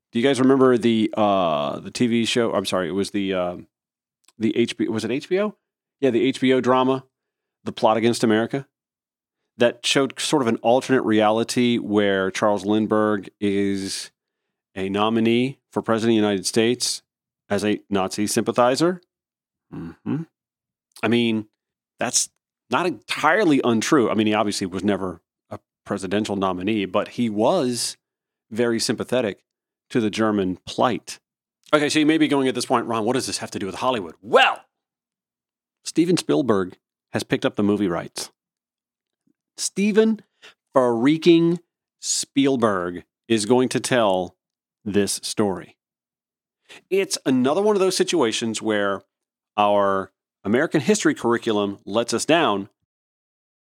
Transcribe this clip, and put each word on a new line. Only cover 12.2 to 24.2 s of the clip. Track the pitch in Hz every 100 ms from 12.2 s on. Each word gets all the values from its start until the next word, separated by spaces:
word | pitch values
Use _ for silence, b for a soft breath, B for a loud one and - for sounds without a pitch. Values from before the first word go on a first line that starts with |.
| 95
Charles | - 110 104 92
Lindbergh | 107 104 107 107 104 92 _
is | 104 98 101 98 95 - - _ _ _ _ _ _
a | 98 95
nominee | 98 107 113 113 117 127 135 _
for | -
president | 101 113 113
of | 113
the | 104
United | 101 87
States | 120 113 123 - - _ _ _ _ _
as | 101
a | 104 101 -
Nazi | 98 95 - 104
sympathizer. | - 110 117 120 135 165 180 _ _ _ _ _ _ _
Mm-hmm. | 90 82 82 107 131 165 _ _ _ _ _ _ -
I | 107
mean, | 120 117 110 104 _ _ _ _ _
that's | 113 - - _ _ _ _
not | 127 175
entirely | 135 - - 147 185 202 139
untrue. | 123 117 - 156 110
I |
mean, | 104